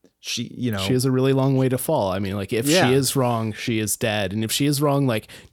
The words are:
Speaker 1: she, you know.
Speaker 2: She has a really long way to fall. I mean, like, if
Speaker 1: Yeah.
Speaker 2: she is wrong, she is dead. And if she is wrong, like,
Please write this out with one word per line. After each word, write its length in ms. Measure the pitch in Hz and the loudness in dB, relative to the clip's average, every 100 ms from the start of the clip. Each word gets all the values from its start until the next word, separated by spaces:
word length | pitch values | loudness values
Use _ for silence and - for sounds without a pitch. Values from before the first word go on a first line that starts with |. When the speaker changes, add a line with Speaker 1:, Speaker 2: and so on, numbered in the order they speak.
| _ _ | _ _
Speaker 1:
she, 340 | - - 120 - | -8 -6 -8 -4
you 140 | 120 | -4
know. 80 | 101 | -2
Speaker 2:
She 140 | 98 | 0
has 120 | 127 135 | 2 2
a 60 | |
really 220 | 127 135 | 2 2
long 220 | 135 135 131 | 2 2 2
way 100 | 131 | 2
to 80 | 127 | 0
fall. 320 | - 151 98 | 0 0 0
I 80 | 92 | -2
mean, 160 | 98 101 | -4 -4
like, 160 | 95 | -4
if 140 | 113 139 | -2 2
Speaker 1:
Yeah. 200 | 180 135 | 2 4
Speaker 2:
she 40 | |
is 220 | 131 131 139 | 2 2 0
wrong, 380 | 123 117 110 | 0 0 -2
she 260 | 101 - 110 | -4 -2 -2
is 160 | 107 - | -2 -2
dead. 360 | 117 107 92 | -2 0 -2
And 100 | 104 | -2
if 80 | 110 | -2
she 140 | - 143 | 0 0
is 140 | 139 | 2
wrong, 260 | 147 143 135 | 2 2 2
like, 220 | 110 - - - | 0 -4 -16 -10